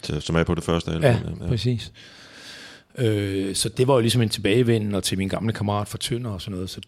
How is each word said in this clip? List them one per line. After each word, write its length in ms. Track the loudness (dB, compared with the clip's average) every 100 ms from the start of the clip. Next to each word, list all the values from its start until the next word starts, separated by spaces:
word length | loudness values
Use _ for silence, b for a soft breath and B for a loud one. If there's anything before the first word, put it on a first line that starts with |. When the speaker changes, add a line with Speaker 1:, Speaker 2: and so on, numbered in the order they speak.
Speaker 1:
Til, 200 | -2 0
som 140 | 2 4
er 80 |
på 100 | 4
det 100 | 2
første 260 | 2 0 0
album, 120 | 2
Speaker 2:
Ja, 80 | 4
Speaker 1:
ja, 340 | 4 0 -6
ja. 40 | -4
Speaker 2:
præcis. 440 | -2 0 -2 -6 B B B B B B B B B _ -2
Øh, 560 | 0 2 0 -2 -2
så 140 | -2 -4
det 200 | 0 4
var 60 |
jo 60 | 4
ligesom 220 | 4 4
en 60 | 2
tilbagevenden, 680 | 0 2 4 4 2 0
og 80 | -2
til 160 | -2 -2
min 100 | -2
gamle 240 | -2 -2
kammerat 360 | -2 -2 -2 -4
fra 100 | -6
Tønder 320 | -6 -6 -6
og 120 | -8
sådan 120 | -8
noget, 160 | -8 -8
så 100 | -10